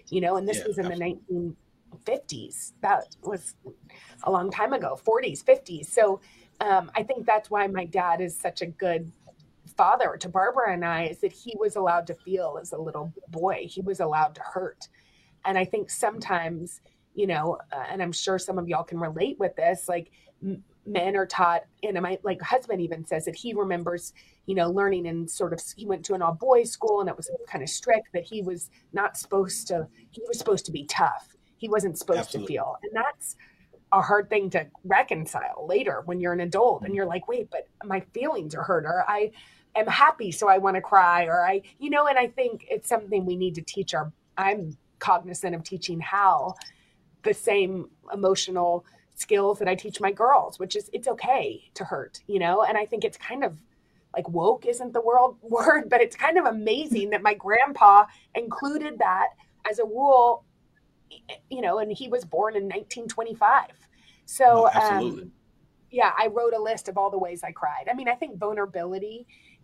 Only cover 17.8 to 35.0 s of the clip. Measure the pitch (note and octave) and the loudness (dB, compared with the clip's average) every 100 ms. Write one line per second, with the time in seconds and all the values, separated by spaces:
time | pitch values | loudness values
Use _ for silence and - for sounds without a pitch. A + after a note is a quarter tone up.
17.8 | - F#3+ F3 E3 - F#3+ F#3 F#3 E3+ E3 | -8 -6 -6 -6 -4 -4 -4 -6 -4 -4
18.8 | E3+ E3+ D#3+ D#3 A3+ C#4 F#3 - E3 F#3 | -4 -6 -6 -4 -4 -2 -4 0 0 0
19.8 | - F3 E3+ _ _ _ F#3+ F#3+ - _ | -2 -6 -6 _ _ _ -10 -10 -12 _
20.8 | - G3 F#3 G3 F#3+ - F3 E3+ - _ | -6 -4 0 0 -2 2 2 2 -4 _
21.8 | G#4+ F3+ F3+ F#3+ G#3 F3+ F3 B3+ B3+ F#3+ | -6 -4 -4 -4 -6 -6 -2 -2 -2 -4
22.8 | E3 E3 D#3+ D#3+ - - A#3+ G#3 F#3+ F3 | -4 -6 -6 -6 -6 -8 -6 -4 -2 -2
23.8 | F3 F3 - - _ _ - F#3+ E3+ F#3+ | -4 -6 -10 -20 _ _ -4 0 0 2
24.8 | G3 F#3 E3+ E3 E3 - F3 E3+ - - | 0 0 -2 -6 -6 -4 -4 -6 -10 -10
25.8 | G#3 F#3 - F#3 E3+ E3 C4 B3 A#3 - | -6 -6 -4 -2 -2 0 4 4 4 0
26.8 | A3 G#3 F#3 - D#3+ B4+ A#4 - C3 - | 0 0 0 -4 -8 -10 -8 -10 -8 -6
27.8 | - A3 A3 F3 E3+ A3 F#3 F3 - _ | 0 0 0 -8 -6 -8 -6 -8 -10 _
28.8 | _ F3+ G3+ - - G3 F#3 - - F3 | _ -4 -4 -4 -4 0 0 -4 -4 -4
29.8 | D#3+ _ _ - - - - F#3+ - D3+ | -6 _ _ -14 -8 -4 0 0 0 -10
30.8 | C#3+ - D#3+ - - _ _ - A3 G#3+ | -6 0 0 0 -10 _ _ -12 -4 -2
31.8 | F#3+ D#3 - F3 - - G2 - - - | -2 -4 -2 -2 -2 -8 -6 -6 -6 -8
32.8 | G#3 A3 C#4 - - - _ _ _ _ | -8 -4 -4 -6 -12 -16 _ _ _ _
33.8 | - G3 - G#3 G3+ G#3+ G3 F3+ D3+ _ | 2 2 6 2 2 -2 0 -2 -4 _
34.8 | F#3 F#3+ | 0 2